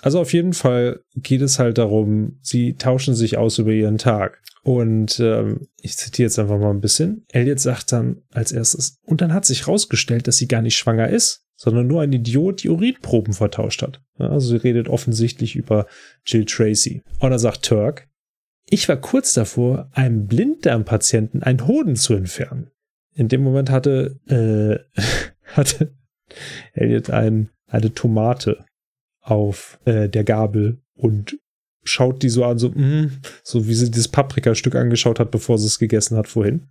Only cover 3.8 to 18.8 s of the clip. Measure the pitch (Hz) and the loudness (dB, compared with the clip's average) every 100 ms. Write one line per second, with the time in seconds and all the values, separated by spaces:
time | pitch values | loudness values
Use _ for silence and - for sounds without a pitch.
3.8 | 107 107 - 107 98 - - _ - 127 | 2 0 0 0 -2 -6 -20 _ -2 0
4.8 | 113 110 107 - 117 110 107 104 - _ | 2 0 0 0 0 0 -2 -4 -8 _
5.8 | - - - - 117 110 104 104 104 101 | -12 -10 -8 0 0 0 0 2 0 0
6.8 | 104 - 165 220 - 127 123 139 131 123 | 0 0 0 -4 -4 0 2 0 -2 -2
7.8 | - 120 120 120 _ - 113 123 113 160 | -2 -2 0 -4 _ -6 -4 -2 -2 -2
8.8 | - - - 160 175 175 - 127 - 196 | -6 -8 -2 0 2 2 0 0 0 0
9.8 | - 123 - 120 123 - 120 113 113 - | 0 -2 0 -2 0 0 0 0 0 0
10.8 | - 113 113 233 226 - _ _ - 117 | 0 2 2 2 0 -4 _ _ 0 2
11.8 | 123 165 147 131 117 123 175 185 - 165 | 2 2 2 0 0 0 0 -2 -2 0
12.8 | 226 254 - 117 104 98 104 - 110 - | 0 -2 0 0 2 0 -2 -2 -6 -4
13.8 | - - _ - - 147 127 117 127 120 | -8 -10 _ -6 -2 0 2 2 2 0
14.8 | 113 127 - 110 113 - 117 - - 107 | 0 -2 -2 0 0 -2 -6 -4 0 0
15.8 | 104 - - _ - 117 107 - 110 107 | 0 -8 -20 _ -2 0 0 0 0 2
16.8 | - - - - 131 127 113 - - 110 | -2 -4 -10 -2 0 2 0 -2 0 0
17.8 | 107 151 - _ _ _ _ _ - - | 0 -4 -12 _ _ _ _ _ -2 0